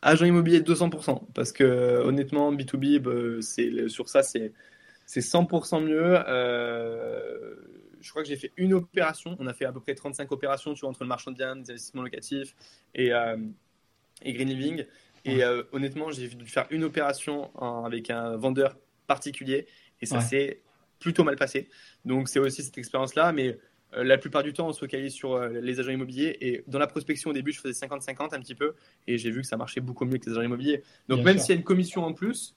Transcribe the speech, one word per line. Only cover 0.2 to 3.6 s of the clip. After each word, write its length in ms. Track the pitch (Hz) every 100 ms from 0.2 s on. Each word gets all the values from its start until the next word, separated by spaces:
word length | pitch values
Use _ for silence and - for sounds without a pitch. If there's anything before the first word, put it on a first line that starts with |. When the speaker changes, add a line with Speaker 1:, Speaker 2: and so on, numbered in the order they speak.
| 170
Speaker 1:
immobilier 340 | 175 165 170
deux 140 | 160
cents 160 | 170 170
pour 140 | 160
cent, 220 | - 131 -
parce 180 | - 123
que, 120 | - 131 123 123 123
honnêtement, 480 | 131 139 139 147 147
B 140 | 143 135
two 100 | 139
B, 220 | 139 147
bah, 420 | 127 123 120 117
c'est 240 | 110 -